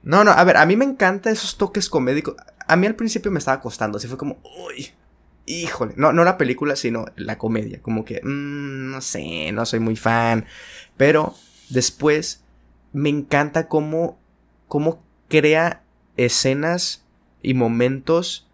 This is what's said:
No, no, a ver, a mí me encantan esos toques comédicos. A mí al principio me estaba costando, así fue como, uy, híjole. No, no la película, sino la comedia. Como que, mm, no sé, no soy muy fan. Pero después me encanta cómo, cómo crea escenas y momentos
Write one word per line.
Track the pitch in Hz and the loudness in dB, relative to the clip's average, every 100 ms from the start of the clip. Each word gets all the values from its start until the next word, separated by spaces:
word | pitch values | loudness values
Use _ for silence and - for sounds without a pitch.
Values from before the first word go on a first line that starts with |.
No, | - 175 | 4 6
no, | 214 | 6
a | 165 | 8
ver, | 180 - | 6 6
a | 156 | 6
mí | 208 | 4
me | |
encantan | 277 269 214 196 220 | 2 2 0 0 -2
esos | 220 - - | -2 -4 -4
toques | 202 208 - | -2 -2 -2
comédicos. | 156 127 143 147 - - _ - | 0 0 0 -4 -10 -20 _ 2
A | 170 | 2
mí | 196 | 2
al | |
principio | 220 226 220 143 | -2 -4 -4 -2
me | - | -4
estaba | - 135 | -2 -2
costando, | 117 - 107 104 | -4 -6 -6 -6
así | 117 | -10
fue | 131 | -8
como, | 143 - - - - | -8 -10 -18 -16 -14
uy, | - 131 _ _ _ _ _ - | -14 -16 _ _ _ _ _ -12
híjole. | 170 165 - 113 - | -8 -8 -6 -6 2
No, | 147 | 4
no | 165 | 6
la | 175 180 | 4 2
película, | 135 131 147 139 | -2 0 -2 -2
sino | 123 117 110 - | -4 -6 -8 -12
la | 110 110 | -10 -6
comedia. | 113 113 107 - | -4 -4 -6 -12
Como | - 110 | -6 -6
que, | 110 113 | -6 -8
mm, | - 139 143 143 143 135 131 | -8 -8 -8 -10 -10 -10 -12
no | 131 | -10
sé, | 135 95 76 82 78 | -8 -8 -8 -8 -6
no | 104 | -4
soy | 113 113 | -4 -2
muy | 113 113 | -2 -2
fan. | 113 117 117 113 110 - - - - _ | 0 2 2 0 -2 -18 -20 -20 -20 _
Pero | 139 151 156 - - _ - | 4 4 0 -8 -20 _ -4
después | 127 123 - 151 151 - - _ _ _ _ _ | -2 -2 0 2 2 -2 -12 _ _ _ _ _
me | 143 143 | -2 0
encanta | 147 143 147 147 160 160 | -2 0 0 2 -2 0
cómo, | 156 151 160 165 - _ _ _ _ _ | -2 -2 -4 -4 -6 _ _ _ _ _
cómo | 147 156 165 _ _ _ | -2 -2 -4 _ _ _
crea | 156 151 156 170 - _ _ _ - | 2 4 2 0 -4 _ _ _ -2
escenas | 120 - 135 135 156 175 - - _ _ _ _ | 0 2 0 0 -2 -2 -4 -8 _ _ _ _
y | - | -2
momentos | 131 117 117 123 135 131 165 180 - _ | 0 0 2 0 -2 0 0 -2 -10 _